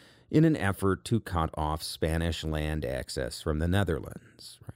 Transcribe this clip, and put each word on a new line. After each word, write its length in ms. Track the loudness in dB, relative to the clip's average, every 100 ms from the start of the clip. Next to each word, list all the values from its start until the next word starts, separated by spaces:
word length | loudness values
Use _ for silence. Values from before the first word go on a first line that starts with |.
| -20 -20 0
in 140 | 4
an 120 | 6 4
effort 460 | 0 2 2 0 0
to 140 | -2
cut 300 | 0 0 0 0
off 260 | -2 -2
Spanish 600 | -6 -4 0 2 0 -2
land 420 | -2 -2 -2 -2 -4
access 560 | -4 -6 -6 -6 -4
from 160 | -2 0
the 100 | 2
Netherlands. 920 | 2 2 -2 -6 -14 -18 -20 -20 -20
Right? 140 | -20